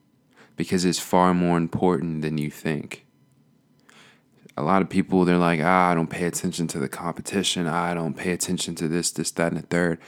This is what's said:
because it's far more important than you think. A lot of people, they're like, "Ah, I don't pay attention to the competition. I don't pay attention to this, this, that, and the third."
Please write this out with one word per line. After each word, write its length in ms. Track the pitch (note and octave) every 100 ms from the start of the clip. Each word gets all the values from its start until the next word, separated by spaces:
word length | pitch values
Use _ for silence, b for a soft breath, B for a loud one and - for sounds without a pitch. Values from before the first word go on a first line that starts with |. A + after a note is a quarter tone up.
| _ _ _ B B -
because 280 | E2+ F#2+
it's 140 | F2+ E2
far 340 | - F#2 F2+
more 260 | F2 F2 E2+
important 640 | E2 - F#2 F2 E2+ D#2+
than 160 | D#2 D#2
you 120 | D2+
think. 540 | - E2 D2 - - _ _ _ _ _ _ _ _ B B B B _ _ - -
A 60 |
lot 200 | D2+ F#2+
of 60 | F2+
people, 360 | F#2 F#2 F#2
they're 120 | F2+ F2
like, 240 | F2 E2
"Ah, 280 | D#2+ F#2 F2+
I 40 |
don't 160 | E2+ E2
pay 140 | -
attention 420 | F2 - F#2 F2 E2
to 100 | E2+
the 100 | C#2
competition. 800 | - E2+ - - G2 F2+ F#2+ E2
I 280 | E2+ F2
don't 220 | F2 D#2+ -
pay 160 | F#2
attention 420 | F2 - F2+ - E2
to 120 | E2
this, 220 | E2+ E2
this, 200 | - D#2+
that, 200 | - E2+
and 100 | E2
the 40 | -
third." 320 | F2 F2 E2